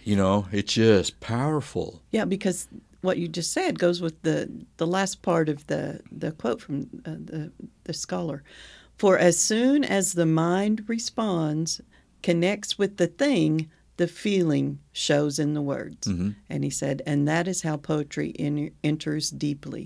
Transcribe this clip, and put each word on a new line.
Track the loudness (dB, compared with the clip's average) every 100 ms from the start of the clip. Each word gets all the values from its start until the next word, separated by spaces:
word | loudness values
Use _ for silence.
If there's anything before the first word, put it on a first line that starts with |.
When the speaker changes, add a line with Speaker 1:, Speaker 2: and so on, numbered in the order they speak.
Speaker 1:
you | 0 4
know, | 4 4 2
it's | -4 0
just | 4 6 6 4 -6
powerful. | -6 -2 0 -2 -2 -6 -6 -8 -4
Speaker 2:
Yeah, | -2
because | 0 0 -2 -2 -6 -16 _ -4
what | -2 0
you | -2
just | -4 -4
said | -2 -2 2
goes | 2 2
with | -4 -4
the, | -2 0 -2 -10 -12 -4
the | 0
last | 0 0 -2
part | 0 2 2
of | -2 -4
the, | -4 -4 -8 -14
the | -8 -8
quote | -6 -4 -4
from, | -4 -6 -6 -12
uh, | -12 -12
the, | -10 -10 -10 -14 -20 _
the | -10
scholar. | -10 -6 -6 -6 -8 -12 -20 -20 -20 -18 2
"For | 4 6
as | 6 4
soon | 2 2 4 4
as | 2 0 0
the | 2 2
mind | 4 2 2 2 0 -2
responds, | -4 -4 -4 -2 0 0 -2 -2 -6 -10 _ _ _
connects | 0 2 2 -2 -4 -2
with | -2 0
the | -2
thing, | 2 2 4 4 2 -2 _ _ -2
the | -2
feeling | -2 0 2 2 2 0 -4 -12
shows | -6 0 2 2 0
in | -2
the | -2
words." | -4 -6 -8 -8 -4
Speaker 1:
Mm-hmm. | -2 -2 -4 -8
Speaker 2:
And | -4
he | -4
said, | -4 -4 -4
"And | -2 0 2
that | 0 -2
is | -4
how | -4 -4
poetry | -2 -4 -4 -6 -6 -4
en-, | -4 -2 -6 -4
enters | -2 -2 -4 -4 -6
deeply | -4 -4 -4 -8 -12